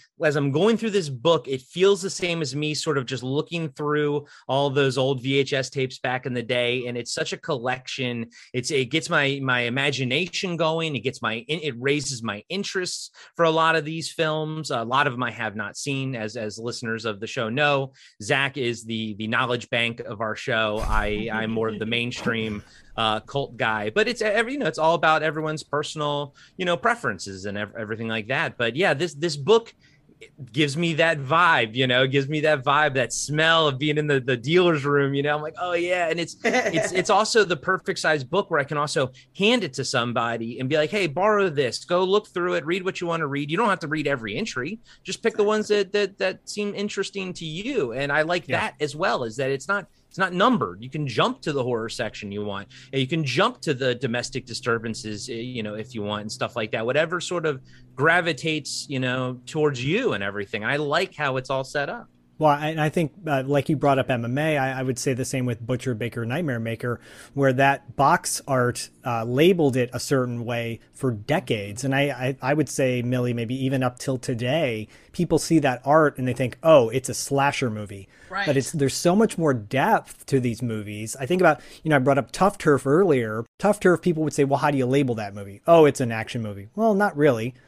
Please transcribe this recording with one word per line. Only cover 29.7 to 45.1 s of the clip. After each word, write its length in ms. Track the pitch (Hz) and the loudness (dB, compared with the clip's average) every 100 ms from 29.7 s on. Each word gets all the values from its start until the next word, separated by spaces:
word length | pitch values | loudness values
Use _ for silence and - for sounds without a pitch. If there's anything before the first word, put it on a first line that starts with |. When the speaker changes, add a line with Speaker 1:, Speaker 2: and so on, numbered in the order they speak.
| - _ _ _ _ - _ 131 | -20 _ _ _ _ -20 _ -8
Speaker 1:
gives 240 | 117 147 143 | 0 0 2
me 200 | 170 156 | -2 2
that 220 | 165 156 | 2 2
vibe, 580 | 135 165 175 147 113 120 | 2 4 6 4 2 0
you 120 | 127 | 2
know, 180 | 127 135 | 4 4
gives 220 | 139 135 | 2 0
me 140 | 151 | 0
that 200 | 151 147 | 2 2
vibe, 340 | 143 143 151 131 | 2 4 4 2
that 180 | 117 | -2
smell 560 | - - 151 160 165 151 | -2 -4 2 4 6 4
of 100 | 131 | 2
being 180 | 151 147 | 0 0
in 100 | 151 | 2
the, 120 | 139 | 0
the 160 | 120 123 | 2 -2
dealer's 480 | 131 175 175 151 | 2 4 6 4
room, 300 | 143 143 139 | 2 2 2
you 100 | 139 | 0
know, 100 | 143 | 0
I'm 80 | 151 | -2
like, 140 | 151 156 | -4 -6
"Oh 100 | 180 | -2
yeah." 380 | 170 175 180 165 | -2 0 0 0
And 100 | 165 | 0
it's, 160 | 160 - | -4 -4
it's, 480 | 233 247 220 165 196 | 0 0 2 0 0
Speaker 2:
<laughs> 80 | 185 | 0
Speaker 1:
it's 100 | 196 | 2
also 360 | 196 220 226 190 | 2 4 4 2
the 100 | 156 | 0
perfect 440 | - 185 - 170 | 0 -2 -2 -2
size 260 | 170 156 127 | 0 0 0
book 260 | 185 190 | -2 0
where 80 | 156 | 0
I 60 | 135 | 0
can 120 | 151 | -2
also 340 | 143 160 131 - _ - | 0 0 -2 -4 _ 0
hand 260 | 208 247 | 2 2
it 100 | 170 135 | 0 -6
to 100 | 127 | -2
somebody 760 | 127 120 120 117 113 113 120 | 0 0 0 -2 -2 -6 -6
and 80 | 131 | -2
be 80 | 156 | 0
like, 140 | 151 | 0
"Hey, 180 | 208 175 | 0 -2
borrow 420 | 139 208 208 190 | 2 2 4 2
this, 360 | 143 123 - - | 0 -2 -2 0
go 180 | 175 | 0
look 240 | 185 208 208 | 4 2 0
through 280 | 180 180 175 | -4 0 0
it, 100 | 147 | -2
read 180 | 185 | -2
what 160 | 185 180 | -2 -4
you 80 | 175 | -4
wanna 200 | 165 147 | -2 -2
read." 220 | 143 147 | -4 -2
You 60 | 170 | 0
don't 140 | 233 | 2
have 100 | 185 | 0
to 80 | 156 | -2
read 200 | 156 143 | -2 0
every 280 | 139 110 117 | -2 -4 -6
entry, 420 | 220 127 139 226 - - | -6 -6 -6 -8 -14 -20
just 180 | - | -12